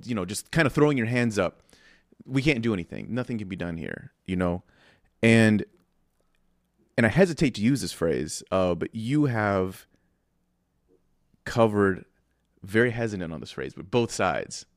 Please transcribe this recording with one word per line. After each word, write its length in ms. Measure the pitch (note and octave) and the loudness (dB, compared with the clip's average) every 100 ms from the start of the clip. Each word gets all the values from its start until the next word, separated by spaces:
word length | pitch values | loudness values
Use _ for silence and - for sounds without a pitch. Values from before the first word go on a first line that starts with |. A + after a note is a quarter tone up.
| G2 | -6
you 100 | A2 | -6
know, 80 | |
just 260 | F2+ G#2 - | -6 -8 -4
kind 140 | D#3+ C#3 | 0 2
of 60 | |
throwing 240 | D#3 D3 C3+ | 4 2 2
your 100 | A2+ | -2
hands 300 | B2 A#2 G#2 | 0 0 0
up. 240 | E2+ - _ _ _ _ _ _ - | -2 -4 _ _ _ _ _ _ -4
"We 160 | C3 | 0
can't 200 | C3+ B2 | 0 0
do 120 | A2+ | 0
anything. 400 | G2 E2+ G#1 G#1 | -2 -4 -12 -8
Nothing 240 | A#2+ B2+ A#2 | -8 -6 -8
can 120 | G2 | -8
be 80 | F2+ | -8
done 180 | F2 E2+ | -6 -6
here," 380 | G#1 G1+ - _ - | -8 -10 -14 _ -6
you 120 | F#2 | 0
know? 260 | F2+ F2+ - _ _ _ _ _ | 0 -2 -8 _ _ _ _ _
And, 440 | A2+ A2+ A2 G#2 - _ _ _ _ _ _ _ _ _ _ _ _ - | 4 6 6 4 -2 _ _ _ _ _ _ _ _ _ _ _ _ 2
and 80 | A2+ | 2
I 40 | |
hesitate 460 | C3 F#3 D3 C#3+ G#2 | 4 4 4 0 2
to 60 | |
use 200 | A2+ C3+ | 2 2
this 100 | F2+ | -2
phrase, 500 | - E2 C2 D#2 - - | -2 -2 0 -4 -8 -2
uh, 220 | F#2+ F#2 E2+ | 0 2 0
but 200 | - A2+ | -4 -6
you 300 | A2+ D3+ C#3+ | -2 0 0
have 600 | A#2 G#2 G2 F#2 - - _ _ _ _ _ _ _ _ _ _ _ _ _ _ _ | 0 0 0 -2 -6 -20 _ _ _ _ _ _ _ _ _ _ _ _ _ _ _
covered, 600 | - A#2 A2+ G#2 G2 F2+ - _ _ _ _ _ | -4 2 4 6 4 2 -8 _ _ _ _ _
very 280 | G2 A2 B2 | -2 0 2
hesitant 420 | A#2 A#2 G2 E2 | 0 -4 -6 -8
on 80 | D#2 | -10
this 100 | - | -12
phrase, 220 | - C2+ | -10 -10
but 180 | - F#2 | -12 -4
both 200 | B2 A2+ | -2 -2
sides. 540 | - F#2+ B1 G1+ - - | -2 -2 -2 -6 -12 -18